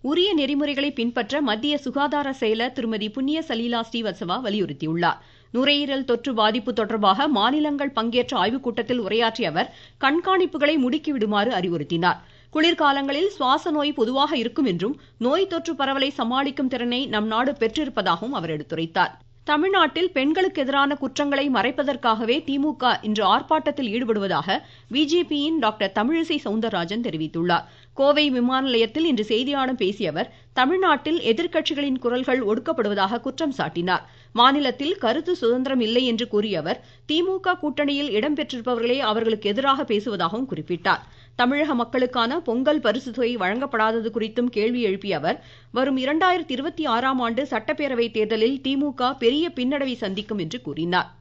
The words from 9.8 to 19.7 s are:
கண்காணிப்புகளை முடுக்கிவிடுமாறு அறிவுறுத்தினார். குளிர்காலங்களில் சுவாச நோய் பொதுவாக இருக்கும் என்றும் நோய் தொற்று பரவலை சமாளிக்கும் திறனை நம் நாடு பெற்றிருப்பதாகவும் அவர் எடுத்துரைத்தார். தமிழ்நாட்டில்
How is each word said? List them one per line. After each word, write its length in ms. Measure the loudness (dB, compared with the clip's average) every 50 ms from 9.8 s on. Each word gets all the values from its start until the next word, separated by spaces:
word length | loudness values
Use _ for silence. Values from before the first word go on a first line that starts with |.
| -20 -20 _ _
கண்காணிப்புகளை 760 | 2 2 2 2 2 2 2 2 2 0 0 2 2 2 4
முடுக்கிவிடுமாறு 760 | 2 2 2 0 -2 -2 -2 -2 0 0 0 2 0 0 0 0
அறிவுறுத்தினார். 680 | 0 0 0 -2 -2 -2 -2 -2 2 2 2 0 0 -6 -20 -20 -20 -20 -6 0
குளிர்காலங்களில் 760 | 2 2 2 2 4 2 2 2 2 -2 -2 -2 0 0 -2
சுவாச 440 | -2 0 2 2 2 2 2 -2 -2
நோய் 200 | 0 0 -2 0 0
பொதுவாக 340 | 0 0 2 0 0 0 0
இருக்கும் 340 | -2 -2 -2 0 0 0 0 0
என்றும் 240 | 0 -2 -4 -4 -6 -12 -20 _ -2
நோய் 320 | 0 0 2 2 0 0 -2
தொற்று 220 | -4 -4 -6 -4
பரவலை 360 | -2 -2 -2 0 0 -2 -2 -2
சமாளிக்கும் 600 | -2 -2 0 0 0 0 -2 -2 -2 -2 -2 -2
திறனை 280 | -2 -2 -2 -2 -2 -2
நம் 240 | -2 -2 -2 -2 0 0
நாடு 180 | 0 0 0 0
பெற்றிருப்பதாகவும் 840 | 0 -2 -2 0 -2 -4 -2 -2 -2 0 0 0 -2 -2 -4 -4 -4
அவர் 160 | -4 -4 -6
எடுத்துரைத்தார். 560 | -6 -6 -6 -4 -4 -4 -2 0 0 0 0 -2 -14 -20 -20 -20 -12 -4
தமிழ்நாட்டில் 640 | -2 0 2 2 2